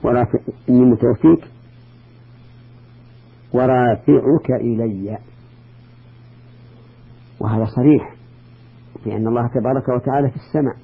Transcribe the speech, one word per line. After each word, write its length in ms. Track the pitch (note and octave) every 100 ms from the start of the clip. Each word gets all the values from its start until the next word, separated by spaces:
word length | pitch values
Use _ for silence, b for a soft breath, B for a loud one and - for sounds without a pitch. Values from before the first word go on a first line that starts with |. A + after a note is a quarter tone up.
ورافع-، 480 | A#2+ A#2+ A#2 - - - -
إني 160 | B2 B2+
متوفيك 640 | A2 B2 A2 D#3+ E3 - - - - - - - - - - - - - - - - - - - - -
ورافعك 960 | B2 B2+ B2+ B2 G#2+ - C#3+ B2+ E3 -
إلي"، 680 | B2+ A#2+ A2+ A2+ F#2+ G2 A2 - - - - - - - - - - - - - - - - - - - - - -
وهذا 260 | A2 A2 A2
صريح 500 | - C3+ D3 - - - - - - - - - -
في 120 | A2 G#2
أن 120 | A2
الله 200 | A#2+ A#2+
تبارك 420 | B2+ A2+ C3 C3
وتعالى 400 | B2 C3+ C#3 C#3
في 60 | -
السماء. 420 | - D#3 C3+ -